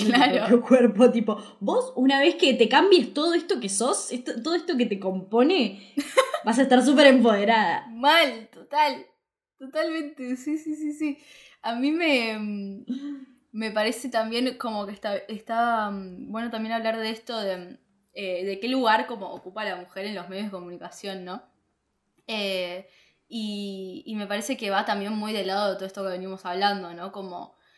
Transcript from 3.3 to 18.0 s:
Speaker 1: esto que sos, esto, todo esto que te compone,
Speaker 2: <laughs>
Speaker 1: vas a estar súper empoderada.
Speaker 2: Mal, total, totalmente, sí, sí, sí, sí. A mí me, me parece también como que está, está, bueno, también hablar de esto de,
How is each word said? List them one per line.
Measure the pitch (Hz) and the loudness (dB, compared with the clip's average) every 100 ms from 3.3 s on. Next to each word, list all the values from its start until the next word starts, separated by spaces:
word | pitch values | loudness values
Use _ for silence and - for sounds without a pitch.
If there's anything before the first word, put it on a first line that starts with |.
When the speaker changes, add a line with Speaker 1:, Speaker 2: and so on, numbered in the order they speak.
Speaker 1:
esto | 339 330 339 | 0 0 -4
que | 202 | -2
sos, | 196 233 - - | -2 -2 -2 -4
esto, | 247 277 233 | -8 -8 -6
todo | 311 | -2
esto | 339 339 277 | -2 0 0
que | 233 | 0
te | 196 | 0
compone, | 190 190 180 226 269 381 214 - - - | -4 -6 -2 2 4 4 0 -4 -8 -6
Speaker 2:
<laughs> | - - - - | -2 0 0 0
Speaker 1:
vas | - 233 | 0 2
a | |
estar | 262 254 | 6 6
súper | 262 277 285 | 6 8 10
empoderada. | 254 233 202 208 226 190 156 - | 10 6 4 4 4 2 -2 -6
Speaker 2:
Mal, | 226 269 330 294 226 214 | 0 4 6 4 0 -12
total, | - - 285 302 247 - _ _ _ _ _ | -20 -6 0 0 0 -10 _ _ _ _ _
totalmente, | 269 311 330 320 294 302 247 254 | -10 -4 -4 -4 -8 -10 -8 -8
sí, | 302 311 | -6 -6
sí, | 311 302 | -6 -6
sí, | 302 | -8
sí. | 294 311 277 _ - - _ | -6 -6 -6 _ -20 -20 _
A | - | -8
mí | 233 277 | -4 -2
me, | 320 339 269 226 214 214 208 196 196 - 269 285 277 262 _ _ | 0 2 0 0 -4 -6 -8 -10 -12 -10 -10 -10 -12 -16 _ _
me | 214 220 | -8 -4
parece | 214 214 220 269 | -2 -2 -2 -4
también | 240 226 233 254 247 | -4 -2 -2 -2 -4
como | 240 214 202 | -6 -6 -8
que | |
está, | 202 214 196 | -8 -6 -6
está, | - 214 - 226 233 226 208 | -8 -12 -6 -2 0 0 -2
bueno, | 202 190 180 - 214 233 | -6 -10 -14 -10 -8 -6
también | 226 220 | -6 -4
hablar | 226 220 226 | -2 -2 -2
de | 220 | -4
esto | 226 - 226 | -6 -8 -6
de, | 202 185 180 - _ _ | -4 -6 -10 -18 _ _